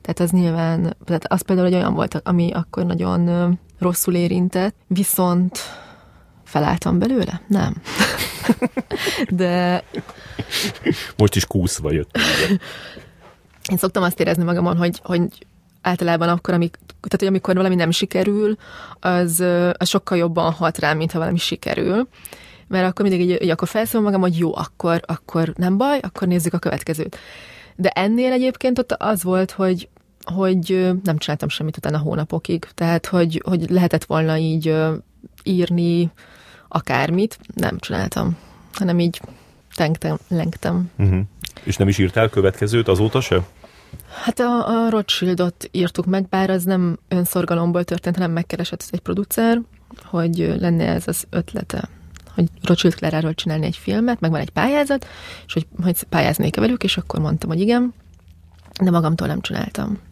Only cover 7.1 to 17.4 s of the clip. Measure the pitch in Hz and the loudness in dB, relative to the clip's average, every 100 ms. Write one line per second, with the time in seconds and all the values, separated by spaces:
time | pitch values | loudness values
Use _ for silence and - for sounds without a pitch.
7.1 | 262 - 175 - 202 - - - - - | 0 0 -4 0 2 2 -2 -8 -2 -2
8.1 | - - - - - 247 - - 403 - | -2 -6 -6 0 0 0 -4 -8 -6 -4
9.1 | - 262 180 180 180 175 180 - - - | -4 -2 0 2 2 2 0 -4 -10 -10
10.1 | - - - - - - - - - - | -18 -18 -12 -8 -4 -4 -2 -2 -2 -6
11.1 | - 104 - - 98 87 - 76 78 73 | 2 4 4 0 0 0 -2 -2 -2 -2
12.1 | - - - 175 190 - - - - - | -2 0 0 2 0 -2 -16 -16 -18 -20
13.1 | - - - _ _ - 185 190 202 175 | -20 -20 -20 _ _ -4 0 0 0 0
14.1 | - 180 170 170 175 175 170 175 175 - | 0 0 2 2 2 2 2 0 -2 -4
15.1 | 180 175 - - _ _ _ 185 175 170 | 0 0 -4 -20 _ _ _ -2 0 2
16.1 | 165 170 175 - 180 170 - - - - | 2 2 0 2 0 0 -4 -20 -16 -4
17.1 | 190 196 190 | 0 2 2